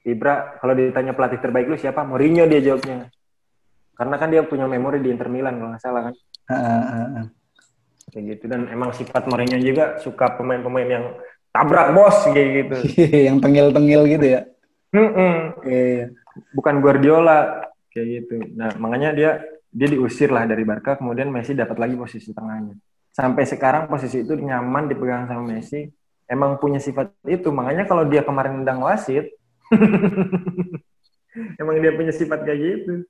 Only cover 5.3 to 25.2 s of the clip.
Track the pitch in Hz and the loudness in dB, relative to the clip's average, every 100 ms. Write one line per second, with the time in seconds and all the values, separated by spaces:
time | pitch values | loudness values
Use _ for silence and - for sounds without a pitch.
5.3 | 127 131 120 113 113 127 123 117 123 _ | -4 -4 -6 -10 -10 -6 -6 -6 -12 _
6.3 | - - 131 120 117 127 117 120 127 110 | -20 -8 -4 0 -2 -2 -6 -8 -8 -12
7.3 | _ _ _ _ _ _ _ - 110 104 | _ _ _ _ _ _ _ -20 -14 -12
8.3 | 107 117 123 123 117 123 120 117 127 135 | -12 -8 -8 -8 -6 -6 -8 -4 -4 -2
9.3 | 120 123 127 127 139 151 - 131 - 123 | -2 -2 0 0 2 0 -2 -10 -2 -2
10.3 | - 127 123 123 127 123 120 123 - - | 0 -4 -4 -4 -4 -2 -4 -6 -12 -20
11.3 | _ _ - 147 170 160 175 202 156 156 | _ _ 0 4 4 6 8 8 8 4
12.3 | 143 139 139 135 131 123 - 156 147 135 | 4 2 0 -2 -2 0 4 6 6 6
13.3 | 135 139 143 143 139 147 151 147 151 139 | 6 6 6 6 6 6 6 6 4 4
14.3 | 127 - _ _ _ _ 202 220 220 185 | 2 -2 _ _ _ _ 4 4 4 2
15.3 | 165 160 - 131 127 127 123 120 123 _ | 0 -4 -8 -2 0 2 0 -4 -14 _
16.3 | - _ 135 151 143 139 135 143 160 165 | -20 _ -2 0 4 4 6 6 6 6
17.3 | 156 151 - - _ _ 117 117 120 120 | 6 4 -4 -12 _ _ -8 -6 -8 -8
18.3 | 117 107 113 113 104 113 123 151 147 156 | -10 -10 -8 -8 -6 -4 -2 0 2 0
19.3 | 151 - - _ 117 143 143 123 - 143 | 0 -8 -20 _ -2 0 2 -2 2 2
20.3 | 123 113 110 110 107 - 139 123 120 139 | 2 0 -2 -2 -4 -4 -4 -4 -4 -4
21.3 | 123 117 135 113 113 117 123 117 113 107 | -6 -4 -4 -4 -4 -4 -4 -10 -14 -16
22.3 | 107 110 110 107 101 _ _ _ - 127 | -12 -10 -10 -12 -14 _ _ _ -4 -2
23.3 | 127 127 135 135 151 160 151 127 127 117 | 0 -2 0 0 0 -2 -6 -4 -6 -4
24.3 | 147 139 127 123 135 151 123 127 123 | -6 -4 -4 -4 -4 -4 -4 -4 -4